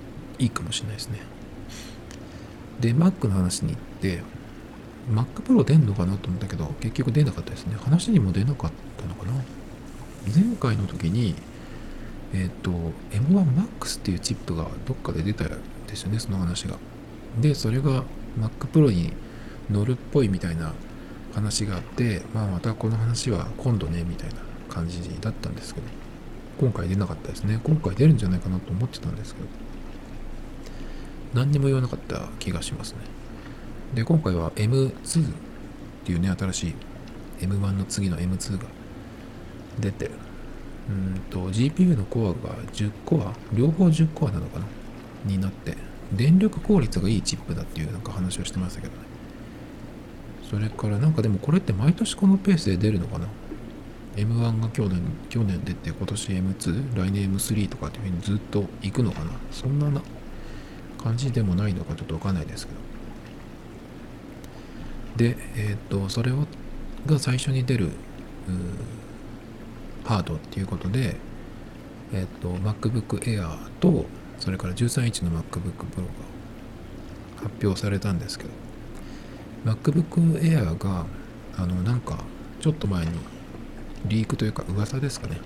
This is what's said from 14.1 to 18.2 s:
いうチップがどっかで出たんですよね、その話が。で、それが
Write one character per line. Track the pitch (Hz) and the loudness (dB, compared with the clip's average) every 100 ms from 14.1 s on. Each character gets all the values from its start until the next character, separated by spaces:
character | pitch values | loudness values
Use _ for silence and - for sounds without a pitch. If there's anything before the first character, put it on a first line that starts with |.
い | 90 | 0
う | |
チ | - | 0
ッ | - | -4
プ | - 82 | -2 -2
が | 78 - - | -2 -4 -4
ど | 131 | -4
っ | |
か | - | -2
で | 80 | 0
出 | 90 | 0
た | - 82 | 0 -2
ん | - - - - | -4 -10 -12 -10
で | 104 | -6
す | |
よ | 92 | -2
ね、 | 110 | -2
そ | - | 0
の | 95 | 0
話 | 87 90 - | 0 0 -4
が。 | - - - - - - 117 | -6 -10 -14 -14 -14 -6 2
で、 | 151 | 4
そ | 139 110 | 4 2
れ | 127 | 4
が | 143 131 - - | 4 2 0 -6